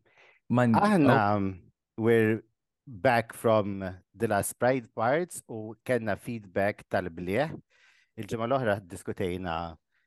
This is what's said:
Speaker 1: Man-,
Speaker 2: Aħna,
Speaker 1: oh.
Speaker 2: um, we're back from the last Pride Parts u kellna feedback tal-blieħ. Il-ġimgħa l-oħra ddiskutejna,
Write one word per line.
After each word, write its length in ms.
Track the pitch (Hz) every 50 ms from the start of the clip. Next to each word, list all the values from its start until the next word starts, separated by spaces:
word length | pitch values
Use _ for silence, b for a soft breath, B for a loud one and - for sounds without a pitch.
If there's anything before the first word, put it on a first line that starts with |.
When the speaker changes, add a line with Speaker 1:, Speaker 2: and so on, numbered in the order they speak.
| b b b b b b b b b - 117
Speaker 1:
Man-, 240 | 123 123 120 113
Speaker 2:
Aħna, 400 | - 202 208 214 185 147 135 120
Speaker 1:
oh. 220 | 113 104 101 104 104
Speaker 2:
um, 100 | 98 95 92 90 - _ _ _ _ _ _
we're 460 | - 110 113 117 113 110 107 110 107 - _ _ _ _ _ _ _ _
back 460 | - 127 95 - 131 120 117 113 117 -
from 480 | - - 117 110 107 101 101 98 98 98 92 90 92 _ _ _
the 140 | 101 117 110
last 260 | 107 101 95 - - -
Pride 260 | 120 123 135 131 117 104 _
Parts 460 | 120 110 117 139 160 180 170 - - - -
u 240 | 123 110 107 110 113 - _
kellna 320 | - 127 120 113 107 98
feedback 680 | 95 - - 120 113 104 95 87 104 98 104 104 - -
tal-blieħ. 680 | _ - 104 90 90 82 87 90 87 95 113 143 165 - - - b b b b b b b b b b -
Il-ġimgħa 260 | 107 98 120 113 113
l-oħra 300 | 120 135 135 131 110 101 104 101
ddiskutejna, 720 | 85 95 90 - - 104 - 104 90 87 90 92 90 82 82 85 85 82 - _ _ _ _ _